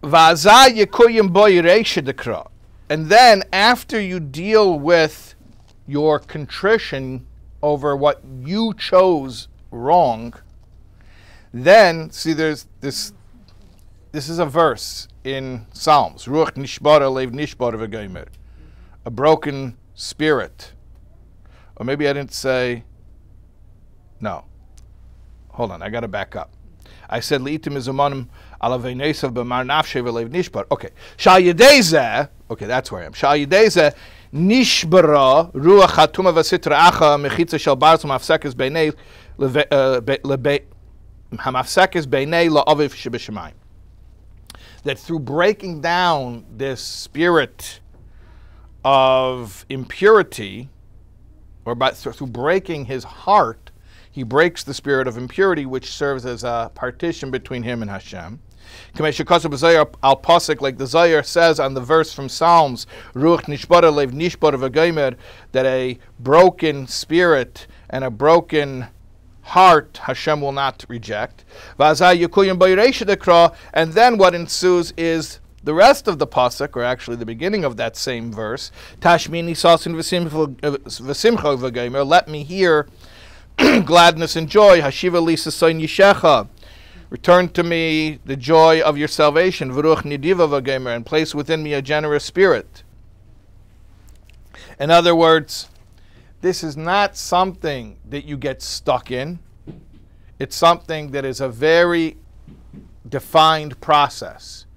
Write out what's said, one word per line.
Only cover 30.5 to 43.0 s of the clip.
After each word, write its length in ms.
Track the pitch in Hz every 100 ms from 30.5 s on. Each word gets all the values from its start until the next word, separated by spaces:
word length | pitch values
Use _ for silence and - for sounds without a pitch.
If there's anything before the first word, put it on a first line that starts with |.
| 110 101
Okay. 200 | - 98 - - -
Shal 240 | - 185
yedei 380 | 180 170 247 285
zeh, 500 | 185 160 120 110 143 - -
okay, 160 | 110 101
that's 260 | 127 -
where 100 | 95
I 40 | 80
am. 60 |
Shal 200 | - 147
yedei 340 | 147 143 185 220
zeh, 280 | 180 151 - - - -
nishbara 1160 | 139 180 240 254 - 165 185 160 147 135 139 165
ruach 360 | 139 156 202 185
hatuma 440 | - 156 - 190
v'sitra 580 | 165 156 180 - 143 170
acha 380 | - 156 147 143
mechitza 300 | 143 170 156
shel 180 | - 135
barz 280 | 151 165
u'mafsekes 480 | 151 135 - 160 151
beinei 420 | 123 131 160 156 147 - - - -
leve-, 280 | 135 127 147
uh, 300 | 143 131 127
be-, 180 | 113 135
lebe-, 420 | 139 139 123 143 - - - - - - _
hamafsekes 720 | - - 127 127 - 185 180 143
beinei 440 | 139 139 170 170
la'aviv 420 | 151 - 151 147
shebeshamayim. 640 | -